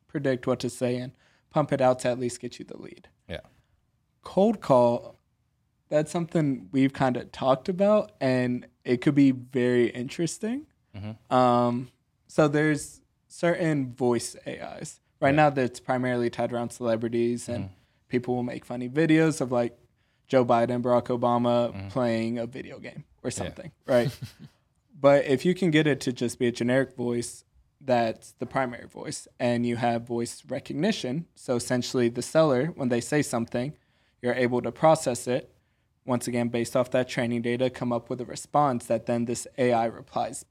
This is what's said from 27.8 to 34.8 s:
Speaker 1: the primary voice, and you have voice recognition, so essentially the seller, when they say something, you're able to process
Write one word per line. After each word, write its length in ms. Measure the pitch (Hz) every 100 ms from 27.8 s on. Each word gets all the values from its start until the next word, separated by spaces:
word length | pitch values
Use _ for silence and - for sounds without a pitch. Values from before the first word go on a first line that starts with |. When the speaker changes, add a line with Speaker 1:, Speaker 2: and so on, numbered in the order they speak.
| 135 123 113 113 - -
Speaker 1:
the 80 | 123
primary 400 | 139 127 120 -
voice, 400 | 104 - - - -
and 240 | 123 120
you 120 | 120 117
have 260 | 120 117 117
voice 360 | 117 120 - -
recognition, 800 | 131 - 139 196 214 127 151 165 _
so 200 | - 123
essentially 540 | 120 127 - 127 120
the 140 | 123
seller, 440 | - 160 160 123 156
when 160 | - 131
they 100 | 120
say 220 | - 147
something, 560 | 147 120 113 120 131 - _ _ _ _
you're 100 | 123
able 260 | 123 123 123
to 80 | 120
process 560 | -